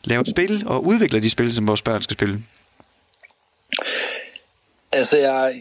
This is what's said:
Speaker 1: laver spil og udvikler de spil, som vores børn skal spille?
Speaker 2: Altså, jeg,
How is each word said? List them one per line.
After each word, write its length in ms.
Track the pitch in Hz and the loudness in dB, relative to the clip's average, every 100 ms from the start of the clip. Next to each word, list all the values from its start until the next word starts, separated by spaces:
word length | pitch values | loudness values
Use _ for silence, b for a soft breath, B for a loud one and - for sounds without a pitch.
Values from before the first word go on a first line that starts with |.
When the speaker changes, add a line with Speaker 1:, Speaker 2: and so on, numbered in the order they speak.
Speaker 1:
laver 200 | - 120 | -2 0
spil 400 | 123 - 190 208 220 | 0 0 0 -2 -2
og 200 | 131 170 | -2 2
udvikler 340 | 226 202 113 | 2 4 2
de 100 | 110 | 0
spil, 240 | - 117 | 2 0
som 140 | 117 107 | 2 0
vores 140 | 104 | 0
børn 200 | - 107 | 0 -2
skal 120 | - - | -4 -2
spille? 260 | 104 101 113 _ _ _ - _ _ _ - _ _ _ - - B B B B B B _ _ _ _ - | -2 -2 -8 _ _ _ -20 _ _ _ -20 _ _ _ -8 -6 B B B B B B _ _ _ _ -4
Speaker 2:
Altså, 240 | 135 127 147 | 0 2 4
jeg, 360 | 139 135 131 127 | 4 2 0 -2